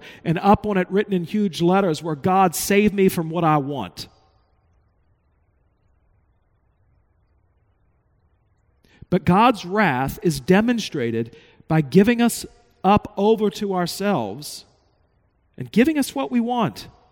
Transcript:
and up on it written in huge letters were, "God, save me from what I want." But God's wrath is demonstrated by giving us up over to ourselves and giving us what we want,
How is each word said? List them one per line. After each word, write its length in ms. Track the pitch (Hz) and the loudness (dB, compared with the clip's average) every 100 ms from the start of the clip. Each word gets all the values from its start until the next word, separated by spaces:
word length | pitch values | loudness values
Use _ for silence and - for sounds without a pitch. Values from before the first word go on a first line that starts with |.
| - - - | -8 -10 -4
and 140 | 160 | 0
up 260 | 202 214 208 | 4 2 2
on 100 | 190 | -2
it 140 | 180 | -2
written 240 | 190 214 | -2 -2
in 100 | 185 | -4
huge 380 | 165 214 202 143 | -2 -2 -2 0
letters 400 | 170 190 185 151 | 2 2 0 -2
were, 140 | 165 147 | -6 -4
"God, 400 | 180 190 185 - | 0 2 2 0
save 380 | - 202 208 | 0 2 2
me 160 | 196 190 | 2 2
from 200 | 180 160 | 0 -4
what 140 | 170 | -2
I 140 | 165 151 | 2 2
want." 500 | 135 135 90 - - _ _ _ _ _ _ _ _ _ _ _ _ _ _ _ _ _ _ _ _ _ _ _ _ _ _ _ _ _ _ _ _ _ _ _ _ _ _ _ _ _ _ _ _ _ _ _ _ - - | 0 -8 -10 -12 -20 _ _ _ _ _ _ _ _ _ _ _ _ _ _ _ _ _ _ _ _ _ _ _ _ _ _ _ _ _ _ _ _ _ _ _ _ _ _ _ _ _ _ _ _ _ _ _ _ -16 -4
But 120 | 170 160 | -2 2
God's 400 | 185 370 208 175 | 4 4 2 -2
wrath 520 | 208 185 127 135 - | 0 0 0 -4 -4
is 160 | 180 139 | -4 -2
demonstrated 960 | 127 190 233 233 - 156 117 113 113 - - _ - | 2 2 2 -2 -4 -4 -4 -4 -6 -10 -20 _ -2
by 140 | 160 | 0
giving 380 | 135 185 208 233 | 4 4 4 4
us 240 | 233 - - _ _ _ | 0 -2 -12 _ _ _
up 300 | 190 208 - - | 2 2 0 -2
over 340 | 208 226 208 | 2 2 0
to 240 | - 202 185 | -4 -6 -4
ourselves 920 | 175 - 202 165 104 120 147 - - _ _ _ _ _ _ _ _ - | -4 -4 -2 -2 -4 -10 -14 -16 -20 _ _ _ _ _ _ _ _ -16
and 160 | 123 | -2
giving 280 | 208 285 302 | 2 2 2
us 160 | 262 277 | -4 -6
what 160 | 269 | -4
we 80 | 247 | -2
want, 480 | 233 247 160 - - - _ | -2 -2 -4 -6 -18 -20 _